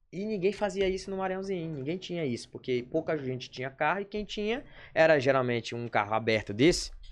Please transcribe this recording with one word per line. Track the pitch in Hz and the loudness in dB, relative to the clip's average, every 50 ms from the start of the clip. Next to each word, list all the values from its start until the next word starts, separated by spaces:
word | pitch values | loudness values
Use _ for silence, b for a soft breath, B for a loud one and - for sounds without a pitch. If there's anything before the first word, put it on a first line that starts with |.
| _ _ | _ _
E | - 175 208 | -8 -6 -4
ninguém | 220 220 190 170 202 | -4 -2 0 0 0
fazia | 196 - 214 202 180 196 196 190 | 0 0 -4 -2 0 0 0 0
isso | 190 185 - 202 | 0 -2 -4 -6
no | 190 | -4
Maranhãozinho, | 190 190 185 185 190 196 196 190 175 165 165 | -4 -2 -2 -2 -4 -4 -4 -4 -4 -4 -4
ninguém | 156 135 131 147 180 | -6 -4 -4 -4 -4
tinha | 185 - - 175 170 156 | -4 -6 -6 -4 -4 -2
isso, | 131 117 113 - - | -2 -2 -4 -6 -12
porque | - - - 131 123 123 123 - | -14 -10 -4 -2 -2 -2 -2 -2
pouca | - 160 156 175 160 | -4 -2 -2 0 -2
gente | 147 135 127 131 123 - - | -2 -2 -4 -6 -6 -8 -10
tinha | - 127 127 135 | -10 -8 -8 -8
carro | 135 - 151 151 175 196 | -4 0 0 0 0 0
e | 202 | -4
quem | 196 - 208 202 | -6 -6 -8 -8
tinha | - - 214 208 214 233 285 B B B B B B | -6 -6 -4 -2 -2 -2 -4 B B B B B B
era | B - 160 160 156 143 | B 6 8 8 8 6
geralmente | 120 139 131 135 123 123 120 117 - - 120 | 6 4 4 4 2 2 0 0 -2 -4 -6
um | 117 120 113 | -6 -6 0
carro | - 110 104 104 | 0 0 2 2
aberto | 107 110 113 113 110 107 101 - | 0 0 2 4 2 2 2 -2
desse, | 104 107 139 175 170 - - - - - B B | 2 6 6 6 6 4 -2 -8 -10 -14 B B